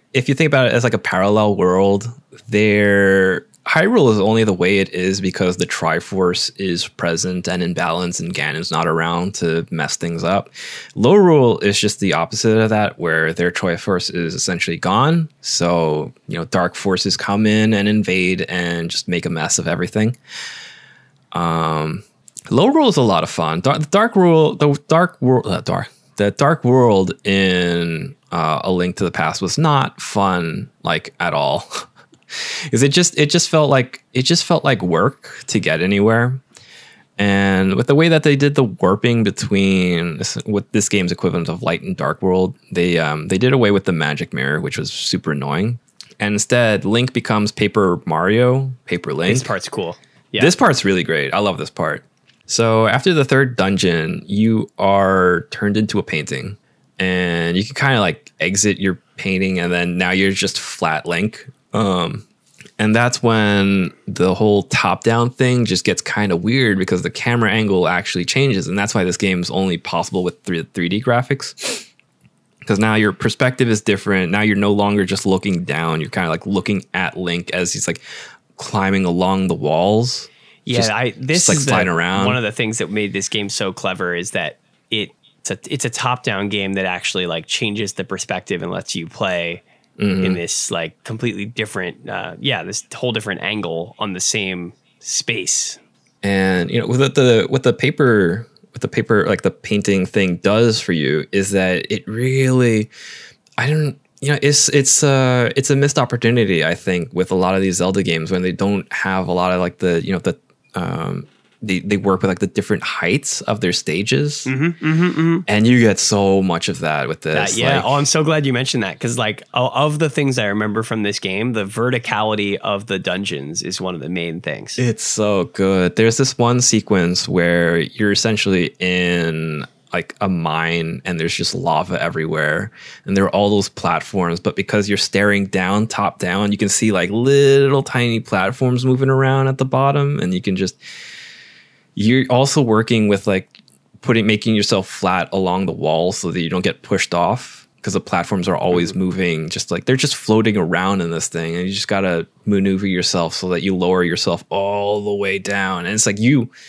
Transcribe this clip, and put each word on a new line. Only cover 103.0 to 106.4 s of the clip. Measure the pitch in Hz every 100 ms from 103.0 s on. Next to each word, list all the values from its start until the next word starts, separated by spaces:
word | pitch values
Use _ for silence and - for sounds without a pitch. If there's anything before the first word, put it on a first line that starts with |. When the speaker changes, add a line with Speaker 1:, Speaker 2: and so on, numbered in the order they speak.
| - - - _ _ -
Speaker 1:
I | 127
don't, | 156 147 - _ _
you | 139
know, | 143
it's, | 143 147 -
it's, | 143 135 -
uh, | 143 135 127 123 117
it's | - 127
a | 139
missed | 143 151
opportunity, | 123 120 117 120